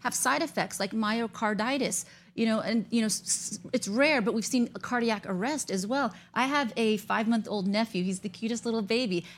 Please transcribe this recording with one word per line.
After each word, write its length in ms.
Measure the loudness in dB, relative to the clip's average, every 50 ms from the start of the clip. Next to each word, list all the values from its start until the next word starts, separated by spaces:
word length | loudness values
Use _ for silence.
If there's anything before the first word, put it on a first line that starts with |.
have 140 | -4 -4 -2
side 280 | 0 2 2 2 2
effects 360 | 0 -2 0 -2 -2 -2 -2 -4
like 140 | -4 -2
myocarditis. 1120 | 0 0 2 2 2 2 0 -2 -2 0 0 2 2 2 0 0 0 0 0 0 -2 -4 -6 -8 -14 -20 -20 -8 -2
You 100 | 0 2
know, 160 | 2 2 2
and, 240 | 0 0 0 0 0 0
you 100 | 2 2
know, 60 | 2
s-, 160 | 2 0 -2 -2
s-, 340 | -2 -2 -2 -4 -6 -8 -10 -4 -4
it's 160 | -2 -2 -2 0
rare, 320 | 2 4 4 4 4 4
but 140 | 2 2 0
we've 100 | 0 0
seen 240 | 0 2 2 0 0 -2
a 40 | -8
cardiac 460 | -6 -2 0 0 2 2 0 0 -2
arrest 440 | -4 -2 -2 0 -2 -2 -2 -2 -2
as 160 | -4 -2 -2
well. 260 | 0 0 0 0 -2 -4 -8 -16 -6 -2
I 100 | 0 0
have 260 | 2 2 2 0 0 0
a 220 | 0 2 2 2 0
five-month-old 680 | 0 -2 0 0 2 2 2 2 0 0 -2 0 0
nephew. 380 | 2 2 2 0 0 0 -2 0
He's 160 | 0 -2 -4
the 80 | -6 -10
cutest 380 | -8 -6 -4 -4 -4 -2 -2
little 160 | -2 0 0
baby. 420 | 0 2 2 2 2 0 0 -2 -4 -6 -10